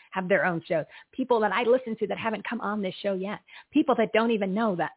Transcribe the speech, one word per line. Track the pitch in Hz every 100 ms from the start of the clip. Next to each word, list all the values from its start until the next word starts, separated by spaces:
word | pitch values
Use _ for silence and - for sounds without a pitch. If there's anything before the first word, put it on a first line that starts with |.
| _
have | 190 185
their | 185 175
own | 165 -
shows. | 165 143 - -
People | - 254 233
that | 214
I | 190
listen | 226 254 247 220
to | 196
that | 190
haven't | 214 208 -
come | 226
on | 196 214
this | 190 -
show | 202
yet. | 190 190 208 _ - -
People | 285 302 233
that | 220
don't | 214 233
even | 220 196
know | 196 226 175
that | 156